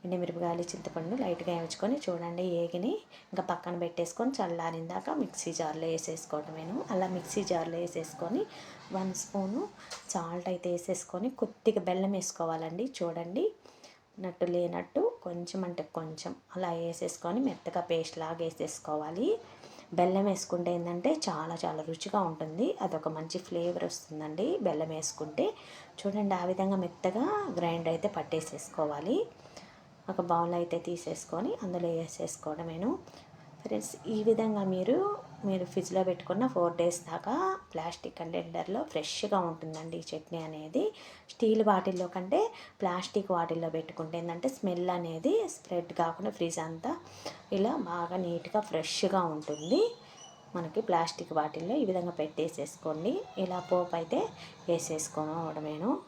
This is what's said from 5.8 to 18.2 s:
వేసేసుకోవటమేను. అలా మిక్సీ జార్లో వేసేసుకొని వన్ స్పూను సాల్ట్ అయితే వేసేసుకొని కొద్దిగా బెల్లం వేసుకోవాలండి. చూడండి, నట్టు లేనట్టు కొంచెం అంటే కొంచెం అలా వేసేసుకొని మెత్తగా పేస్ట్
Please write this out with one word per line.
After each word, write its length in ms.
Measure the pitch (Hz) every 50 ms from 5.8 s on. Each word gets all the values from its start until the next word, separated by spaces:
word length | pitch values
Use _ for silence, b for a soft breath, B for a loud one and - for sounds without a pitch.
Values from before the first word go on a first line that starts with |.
| 160 165
వేసేసుకోవటమేను. 840 | 165 160 160 - 160 165 - - - 151 151 156 160 160 160 165 202 277 - -
అలా 140 | 214 185 190 180 185
మిక్సీ 280 | 180 165 - - 208 190 -
జార్లో 280 | 180 165 165 165 165 170
వేసేసుకొని 600 | 175 170 - 165 160 - - - 175 170 214 339 427 B B B B B B B B B -
వన్ 140 | 190 190 190 185 -
స్పూను 400 | - - - 202 190 190 208 277 392 415 - B B B B B B -
సాల్ట్ 340 | - 190 170 165 170 180 175 185
అయితే 160 | 185 175 - 180 175
వేసేసుకొని 540 | 175 175 - 185 175 - - - 180 202 254 262 -
కొద్దిగా 400 | 240 214 - - _ 226 214 208 170 180
బెల్లం 240 | 180 185 190 196 202 190
వేసుకోవాలండి. 680 | 185 - - - 165 165 160 160 160 160 165 180 233 269 262 -
చూడండి, 460 | 180 170 165 170 165 170 185 247 359 440 415 B B B B B B B B B B _ _ - 185
నట్టు 220 | 185 175 - 180 175 175
లేనట్టు 480 | 175 175 170 175 175 180 - - 285 381 480 466 - -
కొంచెం 340 | 180 175 175 175 170 - 196 185 175
అంటే 160 | 175 175 160 - _ 165
కొంచెం 340 | 160 156 156 160 - - - - _ _ -
అలా 160 | 180 185 175 170 165 170
వేసేసుకొని 580 | 170 170 - - 170 - - - 175 185 247 269 262
మెత్తగా 340 | 170 - - 175 170 175 175 -
పేస్ట్ 280 | 170 165 160 - - 165